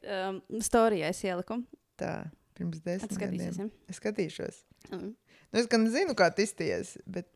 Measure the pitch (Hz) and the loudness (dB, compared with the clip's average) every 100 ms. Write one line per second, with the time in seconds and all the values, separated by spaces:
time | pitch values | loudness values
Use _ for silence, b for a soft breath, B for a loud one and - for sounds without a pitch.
0 | - 196 190 190 - 214 220 240 226 208 | -8 -4 -4 -6 -6 -4 4 6 6 4
1 | 156 185 196 180 185 233 240 - _ _ | 0 -2 -2 -4 -4 -6 -8 -14 _ _
2 | 175 160 - - _ - 175 160 170 180 | -6 -6 -8 -14 _ -8 -8 -6 -6 -6
3 | 208 190 196 180 175 180 208 - _ 185 | -4 -6 -4 -4 -4 -4 -6 -8 _ -6
4 | 208 208 165 - - - _ _ - 185 | -6 -2 -4 -4 -8 -8 _ _ -12 -8
5 | 196 226 _ b b 214 233 233 220 233 | -8 -12 _ b b 0 4 6 6 4
6 | 370 262 175 170 208 - 165 87 - - | 0 6 4 6 0 0 -2 -2 -4 -10
7 | - - - | -8 -8 -8